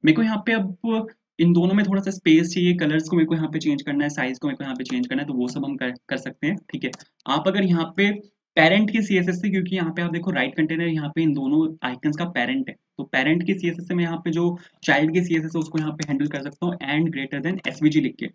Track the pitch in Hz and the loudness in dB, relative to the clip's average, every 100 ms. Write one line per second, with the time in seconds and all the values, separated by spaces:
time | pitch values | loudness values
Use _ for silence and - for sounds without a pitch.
0 | 156 220 220 214 233 226 190 185 226 220 | 4 4 2 0 0 0 0 -4 -2 -2
1 | 220 - _ - 170 170 180 202 202 196 | -2 -12 _ 2 4 6 4 4 2 0
2 | 196 190 170 160 170 180 180 175 156 156 | -2 -2 4 6 4 2 2 2 2 0
3 | 156 175 160 160 156 156 156 143 147 143 | 0 2 2 2 -2 -2 -2 -2 -2 -2
4 | 147 147 131 127 147 131 139 127 127 127 | -2 -2 -4 -4 -6 -6 -8 -8 -4 -4
5 | 123 131 143 127 123 127 135 135 127 123 | -2 -4 -4 -2 -2 -2 -6 -4 -6 -6
6 | - 131 131 - - 208 _ - 127 - | -8 -8 -8 -4 -4 -4 _ -8 -8 -8
7 | - _ - 143 180 196 190 170 165 - | -20 _ -2 0 2 2 2 2 0 0
8 | 202 208 - _ _ - 160 196 208 226 | 0 0 -10 _ _ 4 6 6 2 0
9 | 202 190 180 180 208 190 180 190 160 156 | 2 2 2 -2 0 0 0 -2 -2 -2
10 | 170 165 175 147 131 - 156 160 170 160 | -4 -2 -2 -2 -2 0 -2 0 -2 -2
11 | 147 160 160 147 131 151 160 160 127 127 | -2 0 0 2 2 2 2 -2 -6 -4
12 | 151 151 175 175 120 131 131 - _ - | -4 -2 -4 -2 -2 -2 -4 -10 _ -14
13 | - 131 135 170 175 190 170 170 - 180 | -4 0 2 2 2 0 -2 -4 -4 -2
14 | 170 165 170 160 175 175 - _ - 143 | -2 -2 -2 0 0 -2 -12 _ 0 2
15 | 156 175 180 165 156 165 156 160 156 156 | 2 2 0 0 0 -4 -2 -4 -4 -6
16 | - 135 147 147 139 - 175 175 135 147 | -4 -2 -2 -4 -8 -4 -4 -4 -2 0
17 | 165 135 135 143 143 185 - - 151 151 | 0 -2 -6 -4 -4 -4 -6 0 2 4
18 | 131 - - | 0 -4 -12